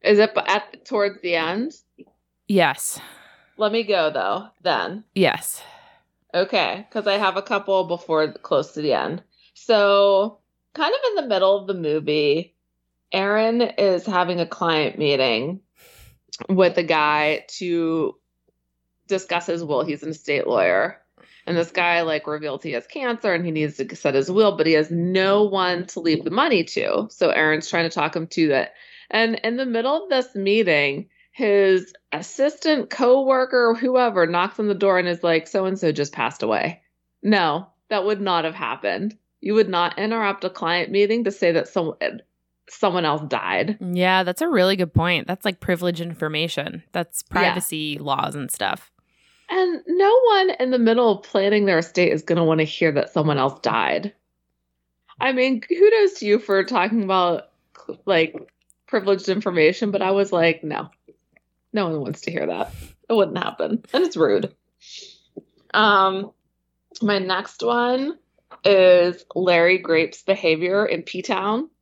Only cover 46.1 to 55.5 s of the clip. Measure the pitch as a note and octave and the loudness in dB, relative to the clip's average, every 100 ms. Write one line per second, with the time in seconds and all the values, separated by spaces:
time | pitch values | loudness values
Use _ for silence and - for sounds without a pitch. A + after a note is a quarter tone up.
46.1 | D#3+ D#3 D#3 E3 D3+ D3 E3 _ F3 E3+ | -6 -6 -4 -4 -6 -8 -12 _ -8 -8
47.1 | - - F3+ F3 F3+ - D#3+ D3+ D3 D3 | -10 -6 -2 0 -2 -6 -8 -8 -8 -4
48.1 | C3+ C#3+ C#3+ B2+ - G2 - - _ _ | -4 -4 -8 -10 -6 -4 -6 -12 _ _
49.1 | _ _ _ - F#4 F#4 E4 - F4+ G4 | _ _ _ -6 -2 -2 -2 -4 2 4
50.1 | A#4+ A#4+ G4+ F#4+ - B3+ B3+ A3+ A3+ A#3+ | 6 6 4 2 0 0 2 4 4 4
51.1 | G3+ - G3+ G3 G#3 G3 E3+ E3+ - F3 | 2 -2 0 2 2 4 2 0 0 2
52.1 | D#3 - E3+ D#3+ D#3+ D#3 - E3 C#3+ - | 0 0 0 2 2 0 0 0 0 -2
53.1 | E3+ D3+ C#3+ C3 C3+ A#2 A2+ D2 D2+ G3+ | 0 0 0 -2 -2 -2 0 0 -2 -6
54.1 | _ _ _ _ _ _ _ _ _ _ | _ _ _ _ _ _ _ _ _ _
55.1 | - B3+ B3+ C4 | -4 -2 0 0